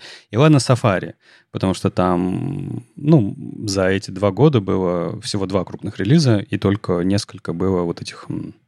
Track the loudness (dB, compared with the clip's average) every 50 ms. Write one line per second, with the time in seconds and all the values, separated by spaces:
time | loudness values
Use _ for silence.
0 | -10 -16 -20 -20 _ _ 2 4 6 6 6 4 4 2 2 2 2 2 2 0
1 | -2 -6 -12 _ _ _ -20 _ _ _ -6 -2 -2 -2 0 0 -2 -2 0 2
2 | 2 2 2 2 0 0 -2 -2 -4 -4 -6 -6 -6 -8 -8 -10 -12 _ _ -4
3 | 2 4 4 4 4 2 -2 -8 -12 -14 -12 -8 -6 -4 0 2 2 2 2 0
4 | -2 -6 -6 -2 -2 0 2 4 4 4 4 2 0 0 -2 0 0 0 -2 -2
5 | -4 -4 -6 -8 -8 -6 -4 -4 -2 -2 -2 -2 -2 -4 -8 -10 -10 -8 -6 -4
6 | 0 4 4 4 4 4 2 2 0 -2 -4 0 0 0 0 0 -2 -2 -2 0
7 | 0 0 0 0 -2 -6 -12 -12 -8 -8 -4 -2 0 0 0 0 0 -2 -4 -6
8 | -10 -14 -14 -14 -12 -10 -10 -8 -10 -12 -16 _ _